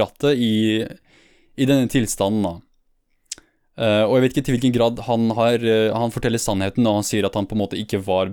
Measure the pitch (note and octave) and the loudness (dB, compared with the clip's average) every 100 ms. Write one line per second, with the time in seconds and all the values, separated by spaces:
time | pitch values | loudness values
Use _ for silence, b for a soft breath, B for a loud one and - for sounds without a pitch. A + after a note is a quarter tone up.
0 | G#2 - C#3+ C#3 A#2 A2 A2 A2 A2+ - | -2 -2 0 2 2 2 2 0 -4 -12
1 | b b b b b - C3 C#3 B2 C#3 | b b b b b -2 2 2 2 0
2 | A2 - G2 G#2+ G2 E2 - _ _ _ | -2 -2 0 0 -2 -6 -16 _ _ _
3 | _ _ _ - _ _ _ - A2+ G#2+ | _ _ _ -20 _ _ _ -4 0 2
4 | G#2+ B2+ C3 C3 C3+ B2 B2+ A#2+ A#2 A#2+ | 2 4 2 0 -2 0 0 2 0 0
5 | - A#2 A2+ A2+ A#2 A#2+ A#2 A2 A2 G#2+ | -2 0 0 2 2 2 2 2 2 0
6 | A#2 A2+ B2 A2+ - G2 F#2+ G2 A2+ G#2 | -2 -2 -2 -2 -2 -2 -2 0 2 0
7 | G2+ A2 G2 G#2+ G2+ A2 G2+ - G#2+ G2+ | 0 -2 -2 -2 -4 -2 -4 -4 -4 -4
8 | G2 F#2 F#2+ | 0 0 0